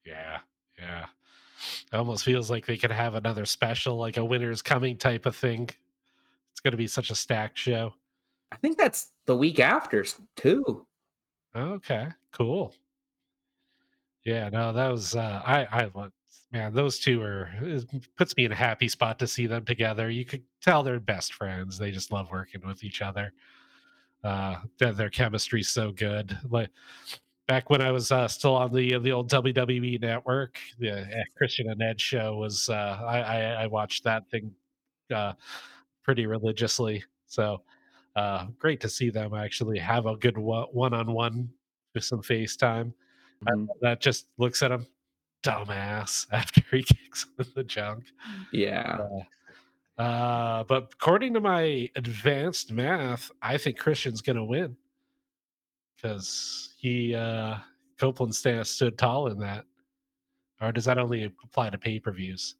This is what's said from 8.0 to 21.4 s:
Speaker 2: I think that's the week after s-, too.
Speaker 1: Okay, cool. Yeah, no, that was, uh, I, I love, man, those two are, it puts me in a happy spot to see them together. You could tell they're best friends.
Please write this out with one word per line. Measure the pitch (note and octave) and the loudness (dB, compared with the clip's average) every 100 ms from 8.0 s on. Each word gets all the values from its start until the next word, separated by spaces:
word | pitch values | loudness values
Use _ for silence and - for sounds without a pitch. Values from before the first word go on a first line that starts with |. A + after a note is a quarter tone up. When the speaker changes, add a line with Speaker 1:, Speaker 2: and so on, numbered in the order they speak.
| _ _ _ _ _ | _ _ _ _ _
Speaker 2:
I | - | -2
think | D4 D#4+ | 0 4
that's | C#4 - - _ - | 4 2 -10 _ 2
the | B2 | 4
week | D3+ D3+ | 4 6
after | B2+ C4+ - G#2+ | 6 6 2 0
s-, | G2 - - - | 0 -6 -14 2
too. | C3+ A#3+ C4 A2+ - _ _ _ _ _ _ | 4 4 2 -4 -10 _ _ _ _ _ _
Speaker 1:
Okay, | A#2 D3 G3+ - A#2+ C3+ E3 _ | -6 -4 -6 -2 -4 -4 -12 _
cool. | - A#2 E3+ D3 - _ _ _ _ _ _ _ _ _ _ _ _ _ _ | -2 0 0 -4 -10 _ _ _ _ _ _ _ _ _ _ _ _ _ _
Yeah, | A2+ A2+ G#2 | -2 -2 0
no, | A2 A#2 | 0 0
that | A2+ C3 | 0 0
was, | A#2+ F#2+ | 0 -2
uh, | A#2 A2+ G2 | -2 -2 -4
I, | G#2+ C#3+ | 2 2
I | B2+ A2+ A2 | 2 0 -2
love, | F#2+ G2+ _ _ - _ | -4 -12 _ _ -20 _
man, | A#2 G#2+ | -6 -2
those | A2+ C#3+ B2 | 2 0 2
two | - A#2+ | 2 2
are, | G#2+ G2 F2 F#2+ | 0 -4 -6 -8
it | D#3 D3 A#2+ C#3 - - | -4 -4 -4 -10 -12 0
puts | F3 - | 0 4
me | |
in | A#2+ | 2
a | G#2 | 2
happy | A#2+ A2 B2 | 0 2 0
spot | - A#2 A2 | 2 0 0
to | A#2+ | -2
see | - A#2 | 0 0
them | A#2 | -2
together. | A2 A#2+ A2+ A2 A2+ | -2 0 0 0 -2
You | A#2 | -4
could | B2 C#3 - _ | -6 -10 -12 _
tell | - D#3+ | 4 4
they're | C3+ B2 | 4 0
best | G#2+ G2 - | -2 -4 -4
friends. | - | -6